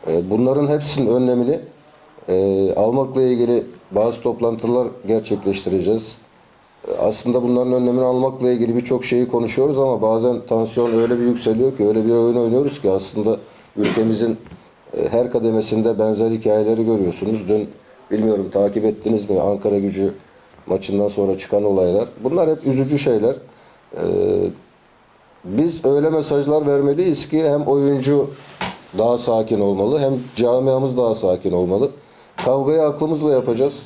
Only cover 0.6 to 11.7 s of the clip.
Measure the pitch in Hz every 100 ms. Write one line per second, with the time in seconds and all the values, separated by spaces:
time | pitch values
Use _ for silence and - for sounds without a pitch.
0.6 | 143 151 147 143 117 123 127 123 120 165
1.6 | - - - - - - - 92 98 98
2.6 | 95 - 110 131 135 131 127 123 120 120
3.6 | - - - 95 113 117 123 107 117 113
4.6 | 117 123 117 - 98 113 110 101 98 98
5.6 | 92 92 90 113 - - - _ _ _
6.6 | _ _ - - 107 - 120 123 120 123
7.6 | 127 127 123 123 127 127 131 131 127 120
8.6 | 117 120 120 127 - 123 123 120 113 110
9.6 | 143 135 135 113 110 110 123 120 - 113
10.6 | 110 127 120 113 117 123 120 117 117 110
11.6 | 131